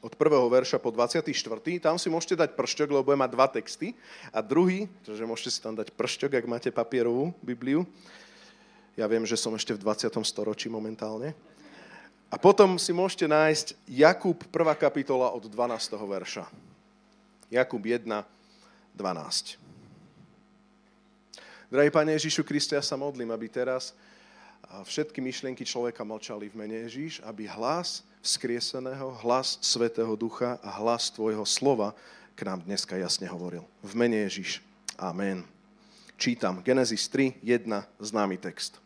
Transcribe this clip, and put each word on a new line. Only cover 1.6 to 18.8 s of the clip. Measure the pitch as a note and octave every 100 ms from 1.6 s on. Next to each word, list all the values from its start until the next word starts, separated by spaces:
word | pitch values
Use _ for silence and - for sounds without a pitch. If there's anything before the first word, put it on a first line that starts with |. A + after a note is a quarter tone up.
| C3 F3
Tam | D#3+ E3+
si | F3+
môžete | E3 E3 F3
dať | D#3
pršťok, | - B2 - D3
lebo | C#3+ C3
budem | C#3+ B2+
mať |
dva | A#2+ C3+
texty. | A#2 - - F3 B3 - - -
A | A2
druhý, | A2 C#3 F#3 F#3 G#3 -
takže | - G#2+ A2+
môžete | A2+ -
si | -
tam | A2
dať | A2 G#2
pršťok, | _ A#2 - C#3+
ak | C3+ A#2+
máte | A#2+ B2
papierovú | A#2 A2+ C3 A#2 A#2+ D#3 F3
Bibliu. | - A#2+ B2 C#3+ F3+ - - - - - - - - - -
Ja | - G#2+
viem, | A2+ A2+
že |
som | A2+ A#2+ A2
ešte | -
v | G#2+
dvadsiatom | G2+ G#2+ A#2+ A#2
storočí | G#2+ - G#2 G#2+ A#2
momentálne. | A2 A2 A2 G#2+ A2 C3+ D#3+ - - - - - - - _ _
A | -
potom | F#3 G3+ G3 F3+
si | -
môžete | F3 F#3+ - D#3+
nájsť | D3+ D#3 D3+ - - -
Jakub, | B2+ D3+ F3+ F#3+ E3+ -
prvá | D#3+ E3 D3+
kapitola, | D3 D3+ C#3 C3 B2
od | A2 A2
dvanásteho | G#2 A#2+ A2+ - G#2 G#2
verša. | G2 F2+ - F2 - - - _ _ _ _ _ _ -
Jakub | A#2+ B2+ A#2+
jedna | G#2 A#2+ A2 G#2+ G2+ _ _ _ - _